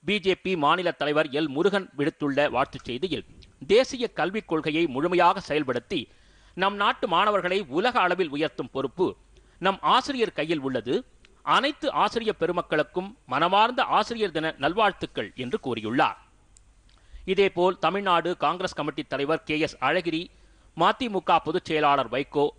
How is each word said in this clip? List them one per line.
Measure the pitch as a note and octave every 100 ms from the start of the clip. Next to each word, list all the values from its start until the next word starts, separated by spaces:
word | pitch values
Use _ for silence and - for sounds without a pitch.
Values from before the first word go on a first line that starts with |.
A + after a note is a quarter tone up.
பி | D3 G#3
ஜே | F#3
பி | F3+ F#3 F#3
மாநில | C#3+ E3+ F3
தலைவர் | - D3 D3 D#3
எல் | C3 D#3
முருகன் | C3+ F#3 G3 F#3 C3+
விடுத்துள்ள | C#3+ - D3 C3+ D3
வாழ்த்துச் | A#2 C#3 C3 -
செய்தியில், | B2 F3+ C#3 - - - _ C3+
"தேசிய | G#3 C4 C4 A#3
கல்விக் | - D#3 G#3 -
கொள்கையை | D#3+ D#3 D3+ E3+
முழுமையாக | B2+ E3+ F3 F3 G3 -
செயல்படுத்தி | D3+ C3+ A#2+ - F3 A2 - - _ -
நம் | - F#3+ G3+
நாட்டு | G#3 B3+ B3+
மாணவர்களை | E3+ G#3 G3+ F3 F#3+ E3+
உலக | C#3+ A#3 A#3+
அளவில் | F#3 F3+ E3+
உயர்த்தும் | C#3+ D3+ - C3+
பொறுப்பு | C3+ C3 - E3 - _ - _ _
நம் | F3+ F#3+
ஆசிரியர் | D3+ A3 C4 C4+ G#3
கையில் | - D3+ E3
உள்ளது. | C3+ B2+ A2 F3 B3+ _ - _
அனைத்து | - E3+ C4+ D4+ D4
ஆசிரிய | D3 G3+ A#3 A3 F#3
பெருமக்களுக்கும் | D#3+ F3 - D#3 D3 - F#3+ - -
மனமார்ந்த | B2+ E3+ G3 A3+ B3
ஆசிரியர் | A#3 D#3+ G#3 A#3 G#3
தின | D#3+ D#3+ -
நல்வாழ்த்துக்கள்" | C#3 F#3 G#3 - D#3+ - G#2
என்று | - B2 -
கூறியுள்ளார். | C3+ A#2 G#2+ B2+ C3+ - - _ _ - _ _ _ _ _ -
இதேபோல் | - F#3+ G3 F3 F3+ F3+
தமிழ்நாடு | D#3 F#3+ G3+ E3+ E3 F3+
காங்கிரஸ் | D3 F3 F#3
கமிட்டி | - D3+ D3+
தலைவர் | C#3+ C3+ C#3 D#3+
கே | - D3+
எஸ் | D#3 -
அழகிரி, | C3 E3+ E3+ D#3+ F3+ _ - _ _ -
மதிமுக | F3 G#3+ B3 G3 - E3+
பொதுச் | D3+ E3+
செயலாளர் | - D#3 D3 C#3+ A#2+
வைகோ | B2 C#3+ D3 D3